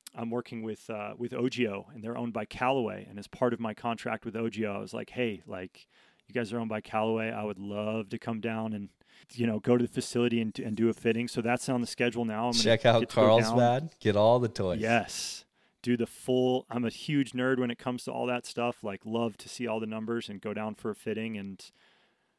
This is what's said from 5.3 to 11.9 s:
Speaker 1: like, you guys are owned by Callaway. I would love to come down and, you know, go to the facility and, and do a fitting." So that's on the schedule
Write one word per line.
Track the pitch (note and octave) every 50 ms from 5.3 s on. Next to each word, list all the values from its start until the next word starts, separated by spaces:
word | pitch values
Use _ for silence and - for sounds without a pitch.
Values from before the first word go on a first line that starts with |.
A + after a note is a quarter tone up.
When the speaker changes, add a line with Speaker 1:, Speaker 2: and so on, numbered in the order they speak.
| G2+ - -
Speaker 1:
like, | - G#2 F#2 F#2+ F#2 _ - - _ _ _ _ _ _ _ _
you | - G2+
guys | B2 A#2 F#2+ A2+
are | A#2+
owned | A2+ A2
by | A2 G#2+
Callaway. | - - - G#2+ A2 A2+ A2+ A2+ A2 A2+
I | A2+ G#2+ G#2+
would | G#2+ G2+ F#2+
love | G2+ G2+ G#2 G#2 G#2+ G#2+ A2 A2 G#2 F#2+
to | A#2
come | A2+ - A#2+ A2+ A2
down | G2+ A2+ A2 A2+ A2 A2
and, | G#2+ G2+ G2+ - _ _ _ _ _ - - - -
you | A#2+ A#2
know, | A#2 A2 G#2+
go | - B2 B2
to | B2 A#2+
the | A#2
facility | - B2+ - - - A#2+ A#2+ A#2+ A#2 A#2
and, | A2+ G#2+ -
and | - G2+ A2+ A2
do | G#2+ A2+
a | A#2 G#2+
fitting." | - - A#2 A2 A#2 A#2+
So | A#2 - A#2+
that's | A2 A#2 B2 B2 -
on | - C3 B2
the | A#2+
schedule | -